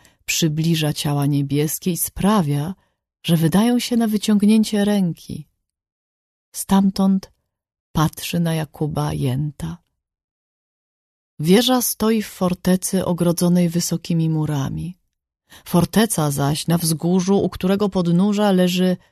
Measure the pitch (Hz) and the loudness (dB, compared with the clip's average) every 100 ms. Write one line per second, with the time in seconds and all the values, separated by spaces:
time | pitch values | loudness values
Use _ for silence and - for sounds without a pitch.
0 | _ _ - - 160 151 160 160 151 147 | _ _ -6 -2 0 0 0 0 0 -2
1 | 151 143 143 143 139 143 156 - 190 170 | -2 0 0 0 0 0 -2 -2 -4 -4
2 | - - 190 214 147 143 151 190 _ _ | -4 -2 2 2 2 -2 -4 -10 _ _
3 | _ _ - 165 160 180 233 240 - 233 | _ _ -2 2 2 2 2 0 0 0
4 | 226 208 - 208 208 220 214 208 202 202 | 0 0 2 2 4 4 4 0 2 2
5 | 180 156 - 156 - _ _ _ _ _ | 0 -4 -10 -14 -14 _ _ _ _ _
6 | _ _ _ _ _ - - 190 196 190 | _ _ _ _ _ -10 0 2 2 2
7 | 190 190 - _ _ _ _ _ _ - | 2 0 -2 _ _ _ _ _ _ -2
8 | 151 - - 175 170 160 151 - 151 151 | -2 -2 -6 -2 -2 -2 -6 -6 -6 -4
9 | 147 156 139 127 151 - 165 170 _ _ | -4 -4 -4 -2 -6 -8 -12 -12 _ _
10 | _ _ _ _ _ _ _ _ _ _ | _ _ _ _ _ _ _ _ _ _
11 | _ _ _ - 151 196 240 254 - - | _ _ _ -4 2 4 4 0 0 -2
12 | 214 226 208 - 180 180 - 185 - 190 | 0 0 -2 -4 -4 -2 0 0 0 -4
13 | - 175 175 170 175 180 170 170 - 165 | -2 -2 -2 0 2 2 2 -2 -4 -4
14 | - 170 160 156 151 147 135 156 160 - | -2 -2 0 0 -2 -4 -4 -6 -10 -12
15 | _ _ _ _ _ - - 175 175 196 | _ _ _ _ _ -20 -2 0 2 2
16 | 220 - 147 143 139 151 - 165 165 160 | 2 0 -2 -2 -2 -2 -2 -2 -2 -2
17 | 170 185 180 196 185 - 180 202 208 190 | 0 0 2 0 0 -2 -2 0 0 0
18 | 170 170 202 202 208 185 180 180 185 180 | 0 2 2 2 2 2 2 2 0 -2
19 | _ | _